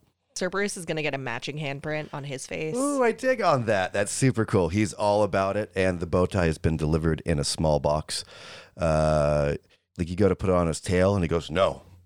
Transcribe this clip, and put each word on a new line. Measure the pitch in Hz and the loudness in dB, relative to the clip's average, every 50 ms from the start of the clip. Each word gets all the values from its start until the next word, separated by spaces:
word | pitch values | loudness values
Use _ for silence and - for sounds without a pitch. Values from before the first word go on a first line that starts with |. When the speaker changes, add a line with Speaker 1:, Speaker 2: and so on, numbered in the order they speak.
| _ _ _ _ _ _ - | _ _ _ _ _ _ -10
Speaker 1:
Cerberus | - 196 180 185 190 202 202 - 202 | -8 -8 -6 -4 -4 -6 -6 -6 -8
is | 170 | -8
gonna | 170 160 156 | -6 -6 -4
get | 151 151 | -4 -4
a | 135 135 | -4 -6
matching | 131 127 117 123 - - 139 156 | -6 -6 -8 -8 -8 -8 -8 -6
handprint | 156 139 139 139 - 156 151 151 151 - - | -6 -8 -8 -8 -8 -6 -6 -6 -8 -10 -10
on | 147 139 | -10 -10
his | 143 135 131 - | -10 -10 -10 -10
face. | - 180 165 156 156 190 | -10 -8 -8 -6 -4 -4
Speaker 2:
Ooh, | 247 269 285 285 269 | -2 -2 -2 0 0
I | 247 226 | 0 0
dig | 226 - - 262 254 226 | 0 0 0 -2 0 2
on | 202 175 151 131 117 | 2 2 2 2 2
that. | 107 107 95 92 87 | 2 2 2 0 0
That's | - 101 104 - | 0 -2 -2 -2
super | - - 135 131 - 113 107 | 0 2 2 2 2 2 0
cool. | - - 98 87 80 | 2 2 2 2 2
He's | 87 107 110 87 - | 2 0 0 0 -2
all | - 107 104 104 104 104 | -2 0 2 4 4 2
about | 98 90 98 98 98 98 104 | 2 2 0 0 0 0 -2
it, | 107 - - | -4 -2 0
and | 95 92 92 90 85 | 0 2 2 0 0
the | 90 | -2
bow | 82 90 90 90 | 0 2 2 2
tie | - - 98 87 | 2 2 2 2
has | 82 78 | 2 0
been | - - 82 80 73 | 0 0 0 0 0
delivered | 78 76 78 80 78 82 78 73 - | 2 2 2 2 2 2 0 0 0
in | 85 82 71 | -2 0 0
a | 71 | 0
small | - - - 80 78 76 71 | -2 -2 0 2 2 2 2
box. | 67 73 73 78 - - - - - - - - - - - - - - _ | 2 0 0 -2 -2 -6 -8 -10 -10 -12 -18 -20 -20 -18 -20 -20 -20 -18 _
Uh, | - 85 80 78 78 78 78 78 76 73 76 76 73 73 73 71 - _ _ _ _ _ _ _ - | -2 0 0 2 2 2 2 4 4 2 2 2 2 0 0 -2 -4 _ _ _ _ _ _ _ -6
like, | 87 82 | -6 -4
you | 92 | 0
go | 87 104 95 | 2 2 2
to | 90 | 2
put | - - 95 | 2 0 2
it | 90 | 2
on | 87 87 82 | 2 2 0
his | 76 - | -2 -4
tail, | - - 90 90 92 98 101 | -2 0 2 4 4 4 4
and | 98 | 2
he | 85 78 | 2 0
goes, | 82 85 69 - | 0 -2 -2 -2
"No." | 76 90 95 82 67 - - - - - - | 0 2 2 2 0 -4 -12 -20 -20 -20 -20